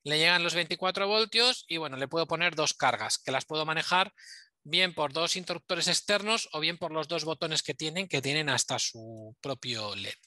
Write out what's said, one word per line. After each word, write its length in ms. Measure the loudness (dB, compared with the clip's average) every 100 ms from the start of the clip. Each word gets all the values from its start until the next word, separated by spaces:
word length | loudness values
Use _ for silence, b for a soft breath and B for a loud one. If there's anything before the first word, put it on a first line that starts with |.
le 140 | 0 4
llegan 260 | 6 4
los 120 | 4 0
veinticuatro 520 | -2 -2 -2 0 2
voltios 580 | 2 2 4 2 2 -4
y, 100 | -6
bueno, 200 | -4 -4
le 100 | -2
puedo 180 | 0 0
poner 300 | 0 0 2
dos 180 | 0
cargas, 440 | 4 2 2 0 -2
que 140 | 0
las 140 | -2 -2
puedo 200 | -2 0
manejar 480 | 0 2 4 2 B B B B _
bien 300 | -2 2 2
por 200 | 2 -2
dos 240 | 0 0 0
interruptores 500 | -4 -8 -4 0 2
externos 640 | 0 2 0 2 -2 -2
o 80 | -2
bien 180 | -2 -2
por 140 | -4
los 160 | -4 -2
dos 160 | -2
botones 400 | -2 -4 -2 -2
que 100 | -2
tienen, 360 | -4 -4 -4 -2
que 120 | -2
tienen 280 | 0 0 2
hasta 300 | 0 0 0
su 580 | -2 -4 -14 -12 -14 -12
propio 560 | -8 -6 -6 -6 -6 -8
led. 200 | -8 -12